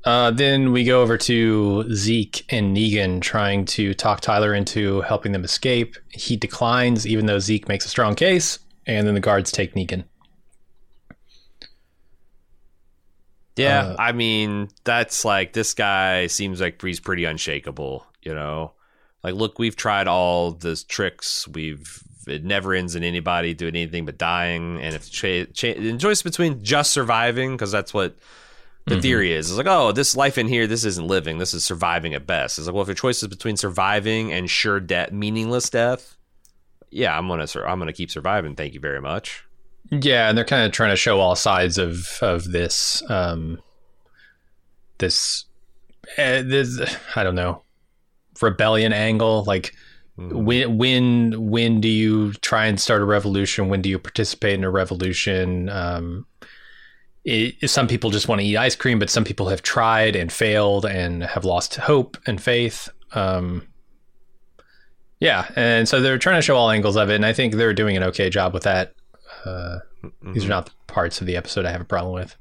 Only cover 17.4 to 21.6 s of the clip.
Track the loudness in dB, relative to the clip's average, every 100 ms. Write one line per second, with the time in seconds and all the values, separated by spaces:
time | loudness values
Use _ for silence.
17.4 | -6 -6 -8 -8 -8 -8 -14 _ -10 -8
18.4 | -6 -6 -8 _ _ _ _ _ -8 -4
19.4 | -4 -2 -4 -2 0 2 2 2 2 2
20.4 | 0 -2 -6 -6 -8 -4 -4 -4 -8 -6
21.4 | -8 -8